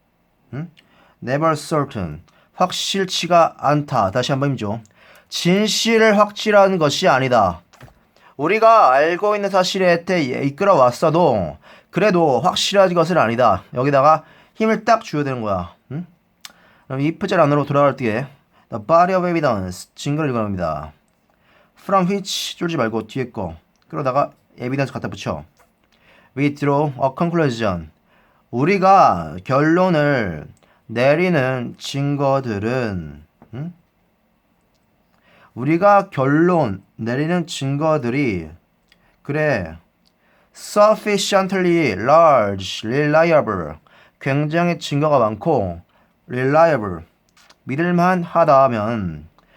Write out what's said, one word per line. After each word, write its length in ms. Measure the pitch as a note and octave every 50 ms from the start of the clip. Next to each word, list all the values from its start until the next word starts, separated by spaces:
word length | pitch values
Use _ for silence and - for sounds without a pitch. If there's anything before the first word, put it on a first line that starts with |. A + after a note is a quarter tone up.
| _ _ _ _ _ _ _ _ _ _ A#2+
응? 160 | C3+ D#3+ E3+ _ _ _ _ _ _ _ _ _ _ -
Never 320 | A#2 C3 D3 D#3 D#3+ D#3
certain. 680 | D3+ - - E3 D3+ C#3+ C#3 - A2+ F2+ D#2+ D2+ D#2+ - _ _ _ _ _ _
확실치가 1000 | - F3+ F3+ - - - - - G3 F#3+ F#3 - - - E3 F3 E3+ D#3+ - - -
않다. 520 | - C3+ D3 D3+ C#3+ D3 C#3 A#2+ G2+ F#2+
다시 220 | G2 B2+ B2 - C#3+
한번 180 | C3 C#3 C#3+
힘줘. 300 | C3+ A2 A2 G2+ G#2 A#2 A2 _ _ _ _ _ - - _ _
진실을 920 | - - - E3+ F3+ G3 G#3+ G#3+ - - - A3 A3+ A3+ A3 A3 G#3 G#3
확실한 600 | G#3 G#3 - - - G#3+ G#3 G3+ G3 G3 F#3+ F#3
것이 280 | D#3 C#3+ C#3 - -
아니다. 540 | F3+ D3 B2+ C3 C3 B2 A#2 G2+ F2+ E2+ E2 - _ _ _ - - _ _ _ _ _ _ _ - _
우리가 560 | - C#3 E3 G#3 A3 A3+ A3+ A3+ A3 F#3 C3+ C3
알고 440 | C#3 D3+ E3 F3 F3 G3 G#3 G#3+
있는 140 | G#3 G3+ G3
사실에 540 | F#3+ F#3+ F#3 F3+ - F#3+ F#3 F3+ E3+ F3 E3+ -
이끌어왔어도 1500 | F#3 F3 D3 B2 B2 A#2+ C3 C#3 C#3 - G3 G3+ F#3+ D3 B2+ B2 A#2+ - - D#3+ D3+ E3+ F3+ D3+ B2 G#2 F2 D#2 D2 - _ - - - _ _
그래도 500 | - F3 F#3 G#3+ G3 E3+ E3 D3+ C3 A2+
확실한 520 | C#3 F#3 - - - - G3 G3+ F#3+ F#3 F3+
것은 240 | F3 D#3+ D#3+ F3+ D#3+
아니다. 440 | B2 A2 A#2 A#2 B2 A2+ F#2+ F2+ - - -
여기다가 500 | B2 C3 C#3+ C#3+ C3+ C3 D3+ D#3 D#3+ - _ _ _ _ _ _
힘을 300 | _ A3 A3 A3 G#3+ A3
딱 200 | - A3+ A3+ -
줘야 180 | - - D3+ C#3+
되는 160 | C3+ C3 B2
거야. 340 | A2 G#2 G2 F2+ F2 E2+ - _ _ _ B2
응? 140 | D#3 F3+ - _ _ _ _ _ _ _ - - _ _ _ _ _ _
그럼 140 | _ C3+ C3
if 260 | C#3 D#3 E3 - - F#3+
절 120 | G3+ F3
안으로 240 | D#3+ C#3+ D3 D3 C#3
돌아갈 320 | C#3+ C#3+ C#3+ C#3+ C#3+ -
때 300 | - C3 A2+ G#2 A#2 C#3 C3+ - _ _ _ _ _ _ _
the 140 | B2+ A2+ G#2+
body 300 | - D#3+ E3 F3+ F#3 F#3+
of 100 | F#3 F3+
evidence, 680 | F3+ F3 E3 D3+ C3+ A2+ G2 F#2 F#2 F2+ - - - _
증거를 360 | - - C#3+ C#3+ D3+ D#3+ C#3+
읽어봅니다. 640 | B2+ A#2 G#2+ G#2 G2 F2+ F2 D#2+ D#2 D2 D2 D2+ - _ _ _ _ _ _ _ _ _ _ _ _ _ _ _ _ _
From 260 | - - G3 F#3+ F3+ F3
which 480 | G3+ G3+ F#3+ - - - - - - -
쫄지 180 | F3 E3+ E3
말고 300 | D3+ A#2 A2 A2 A2 G#2+
뒤에 240 | - - C3+ B2+ B2
거 260 | - A2 F#2+ E2+ E2 E2 _ _ _ _ _ _
끌어다가 440 | - D#3 D3 C3 B2 C#3 D3 - - _ _ _ _
evidence 360 | - B2 B2 C3+ C#3 C#3 A#2 -
갖다 160 | A#2+ A2 A2
붙여. 360 | G2 G2 - B2+ F2+ D2 D2+ - _ _ _ _ _ _ _ _ _ _ _ _ _ _ _ _ _
We 180 | B2+ C#3+ D3 C#3+
draw 380 | - C#3+ D3 C#3+ C#3+ D#3 D3+ B2+ B2+ -
a 80 | C3+ C3+
conclusion. 760 | - F3 E3+ E3 E3+ D#3+ C#3 A#2 A2+ A#2 G2+ F2+ F2 D#2+ D#2+ _ _ _ _ _ _ _ _ _ _ _ _
우리가 840 | - A#2 C#3 E3 G3+ G3 F3+ F#3+ G3 F#3+ D#3+ B2 G2+ F2 E2 D#2 D2+ F#2 -
결론을 1040 | - C3 C3+ D3+ D#3 E3 F3+ F#3 F#3+ F3 D3+ D3 D3 C#3+ B2+ A2 F#2 E2 D2 - - - _ _ _ _ _ _
내리는 880 | - A2 A#2 B2+ C#3 D3 D#3+ F3+ F#3 F3 C#3+ B2+ C3 C3 B2+ A#2+ A#2+ - -
증거들은, 1500 | - - - C#3 C#3 C#3+ C#3+ C#3 C#3+ C3+ C3+ C3+ B2+ A#2+ G#2+ G2+ G2+ A2+ B2 C3 A#2+ A2 G2 F2+ D#2+ D2 C#2+ D2+ D#2+ _ _ _ - _ -
응? 180 | A#2+ D3+ F3 F3 _ _ _ _ _ _ _ _ _ _ _ _ _ _ _ _ _ _ _ _ _ _ _ _ _ _ _ _ _ _ _ _ _ _ _ _
우리가 560 | A#2 B2 C#3+ D#3+ E3+ G3 G3+ G3+ G3+ G3 G3
결론 720 | - C#3+ C3 C3+ C#3+ D3+ E3+ F3 F#3 E3 D3 A2 F#2+ - - _ _
내리는 500 | - A2+ A2+ A#2+ C3+ D3+ D#3+ F3+ F3+ E3+
증거들이, 1040 | F3 - - C3+ C3+ C#3 C#3+ D#3 D#3+ D#3 D3 A#2+ A#2+ A#2 C#3+ D3 A#2+ G2 F2 D#2+ D#2 E2 - _ _ _ _ _ _ _ _ _ _ _ _ _
그래, 540 | - C#3+ D#3 D3+ D3+ C3+ G#2 F2 D#2+ E2 E2+ _ _ _ _ _ _ _ _ _ _ _ _ _ _ _
sufficiently 1400 | - - - - G#3 G#3 G#3+ G#3+ G#3 - G#3 G#3 G3 - - G3+ F#3+ F#3+ F#3+ G3 F#3+ F3+ F3 E3+ E3+ D#3+ B2 G2
large, 960 | F#2 G#2+ B2+ D3+ E3 E3+ D#3+ C#3+ B2 G#2 G2+ G2+ G2 F#2+ F#2 - - - A2
reliable, 840 | A#2+ C#3+ D3+ D3 D3 D#3 E3 F3 D#3+ D3 A#2+ A2 G#2 F#2 E2 D2 D2+ - _ _ _ _ _ _ _ _
굉장히 580 | - C#3+ C3+ C#3+ D3+ D3 D3+ E3+ F3 F3 E3+ D#3+
증거가 400 | - - D3 C#3+ D3 D#3 D3 C3
많고 640 | A2+ G#2+ A2 G2+ - E3+ D#3 B2 G2+ F2+ E2+ E2+ - _ _ _ _ _ _ _ _ -
reliable, 760 | B2+ B2 B2+ C3+ C#3+ D#3 E3+ E3+ D3+ B2 G#2+ G2 F2+ E2 F2 _ _ _ _ _ _ _ _ _ _ _ _
믿을만하다면 1600 | - C3 D3 E3+ F3 F3+ E3+ F3 F3+ F#3 F3+ E3+ E3+ - E3+ E3+ D3+ C#3+ C3+ C3+ C3 A#2+ A2 G#2 A2 A#2+ A2 G2 F2 D#2 D2+ D#2+ - _ _ _ _ _